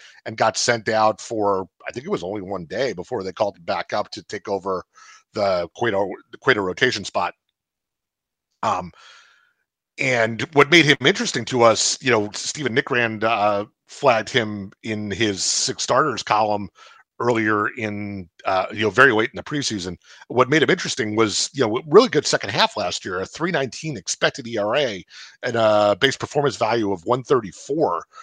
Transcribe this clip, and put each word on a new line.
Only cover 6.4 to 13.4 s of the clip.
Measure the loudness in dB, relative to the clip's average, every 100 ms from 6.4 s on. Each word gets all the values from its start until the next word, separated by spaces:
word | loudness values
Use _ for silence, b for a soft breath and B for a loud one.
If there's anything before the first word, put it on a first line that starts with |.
| 0 2
rotation | 0 0 0 -2 -6
spot. | -4 -6 -8 _ _ _ _ _ _ _ _ _ _ _ -6
Um, | -2 -2 -6 -16 b b b b b b b _ _ -6
and | -2 0 0 -2 0 4
what | 6
made | 6
him | 6 4 2
interesting | 0 -2 -4 -2
to | 6
us, | 6 6 0 -2
you | 2
know, | 2 0
Stephen | -6 -8 -6 -2 0
Nickrand, | 0 0 0 0
uh, | 0 2